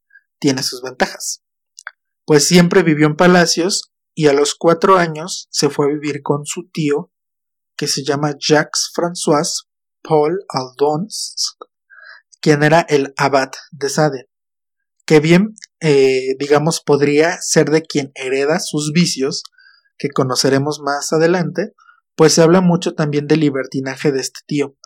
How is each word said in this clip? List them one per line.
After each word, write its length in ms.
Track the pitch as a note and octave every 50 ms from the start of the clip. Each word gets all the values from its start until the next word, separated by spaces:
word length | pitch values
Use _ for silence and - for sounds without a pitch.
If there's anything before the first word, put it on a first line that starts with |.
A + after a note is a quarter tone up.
| _ _ _ _ _ _ _ -
tiene 220 | - C#3+ C3+ C3
sus 220 | C3 - - B2+ B2
ventajas. 600 | C3 B2+ C3 F#3+ - - - - - - - _ _ _ _ _ _ _ - - - - _ _ _ _ _ _
Pues 240 | - D3+ D3 D3 -
siempre 360 | F3 F3+ F3 F3 F3 G3 F3+
vivió 240 | E3+ D#3 D3 D3+ D3+
en 80 | D3+
palacios 760 | D3+ F3+ F3+ F3+ F3+ E3+ E3 - - E3 F#3 - - - - _ _ _ _ _
y 140 | - D#3 D3
a 60 | C#3
los 200 | C#3 D3 C#3+ -
cuatro 440 | - - E3+ E3+ E3 - F#3+ F#3+ F3+
años 500 | E3+ E3+ D#3 D3+ D#3+ F#3 - - - _
se 200 | - - - C#3+
fue 180 | - - D3 C#3
a 20 |
vivir 320 | D3 D3+ C#3+ D3+ C#3 C#3+
con 240 | C3+ - D3 D3 D3
su 240 | D3 - - F3 _
tío, 400 | - - D#3+ D3 C#3+ D3 F3+ _ _ _ _ _ _ _ _ _ _ _ _ _ _
que 120 | - D3+ C#3+
se 160 | - - C#3
llama 320 | C3+ C#3+ C#3 D3 D3 C#3+ C#3
Jacques 520 | - - D3+ D3 D#3+ - - - - - -
François 680 | - E3 F3 F3 - - - D#3+ D3 E3 F3 - - - _ _ _ _ _ _ _ -
Paul 340 | - D#3+ D3+ D3 D3+ E3+ G3 - -
Aldons, 1080 | - C#3 B2+ B2 B2 - C#3 D3 D3+ D#3 F#3+ A3 - - - - - - - - - - - _ _ _ _ _ _ - - - - - _ _ _ _
quien 200 | - D#3+ D3+ C#3+
era 200 | D3 D3+ D3+ E3
el 320 | E3 - D3+ C#3+ C#3 C3+ - -
abad 320 | D3 C#3 C3+ C3+ C3+ C3+ - - - _
de 180 | - C#3 C#3 C#3
Sade, 400 | C3+ - D#3 D3+ C3+ C3 - _ _ _ _ _ _ _ _ _ _ _ _ _ _ _ _
que 140 | - D#3+ D3+
bien, 360 | D3 D#3+ E3+ F3+ G3+ A3 - _ - - _ _
eh, 560 | - D#3+ D3 C#3 C3+ C3+ C3 C3 B2+ C3 C3+ C3
digamos, 420 | C#3+ C#3+ D3 D3 D3 E3 E3 -
podría 580 | - - D3 C#3 C#3+ C#3+ D3 D3 D#3 E3+ F3+ -
ser 280 | - - - E3 D#3 C#3+
de 120 | D3 D#3+ D#3+
quien 280 | - - D3+ C3+ C3+ -
hereda 440 | - - C3 C3 C3+ C#3 C#3+ D#3 F3+
sus 320 | - - - D3+ D3+ D3+ D3+
vicios, 500 | E3 F3 - - C3 C3 C#3 - - - - _ _ _ _ _ _ _ _ _ -
que 120 | - C#3
conoceremos 680 | - - C#3 C3 B2+ B2 - C#3 C3+ C3+ C#3 D3 D3+ D3
más 300 | D3 C#3 C#3+ C#3+ C#3+ - -
adelante, 600 | D#3+ D#3+ E3 F3 F#3 F3 D3 - - F#3 - _ _ _ _ _ _ _ _ _
pues 180 | - D#3+ D#3 D3+
se 80 | -
habla 200 | E3 D#3+ E3+ F#3+
mucho 320 | F#3 F3 E3+ E3+ - F3+ E3+
también 320 | - D#3+ D3+ D3 D3 C#3+ D3
del 140 | D3+ D#3
libertinaje 680 | D#3 D3 C3 C3+ B2+ - - C3+ C3+ C3+ B2+ - - D#3
de 80 | C#3 C3+
este 180 | B2 - - - - -
tío, 280 | D3+ D3 C#3+ C#3+ _ _ _